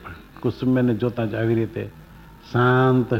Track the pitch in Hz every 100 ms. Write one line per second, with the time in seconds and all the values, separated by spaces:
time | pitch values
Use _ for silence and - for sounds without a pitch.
0 | - - - - 127 - 127 127 123 110
1 | 120 113 110 107 113 113 110 107 104 -
2 | - - - - - 120 123 127 131 127
3 | 110 117